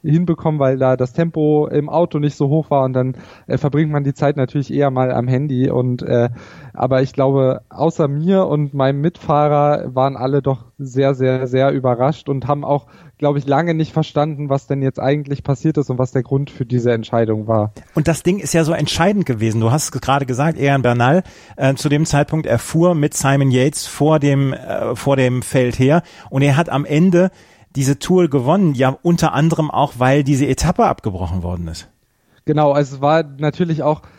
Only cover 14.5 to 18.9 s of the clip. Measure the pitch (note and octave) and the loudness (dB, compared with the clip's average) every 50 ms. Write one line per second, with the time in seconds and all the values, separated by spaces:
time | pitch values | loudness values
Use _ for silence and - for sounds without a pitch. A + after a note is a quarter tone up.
14.5 | C#3 C#3 - - C#3+ C#3 C3+ C3+ - - A#2 C3 D3 D3+ C#3+ C3+ D3 - - - | -4 -4 -4 -4 -4 -2 -2 -4 -4 -2 -2 -2 -2 -2 -2 -6 -8 -6 -4 -4
15.5 | C#3 - - D#3+ D#3 D3+ C#3 - C3 B2 C3 B2 - C3+ A#2 - C#3 C3+ C#3+ C#3 | -4 -2 -2 -2 0 0 -2 -2 -2 -2 -2 -2 -2 -4 -2 -2 -2 -2 -2 -4
16.5 | - - B2+ A2+ B2 B2 A#2 A#2+ A#2+ A2+ A2 - - A#2 A#2 A2 A2 G#2+ G#2+ G#2+ | -6 -8 -6 -2 -2 0 2 0 0 0 -2 -2 -2 0 0 0 -2 -2 -2 0
17.5 | A2+ A2 G#2 G#2+ - - - - - D#3+ D3 E3+ D#3+ - - F3 F3+ G3+ E3 C#3 | 0 0 0 -2 -4 -10 -20 -6 -4 -2 0 0 -2 0 0 -2 -2 -2 -2 -2
18.5 | - E3 D#3+ C#3+ E3+ - D3+ - | 0 0 2 0 0 -2 -2 -2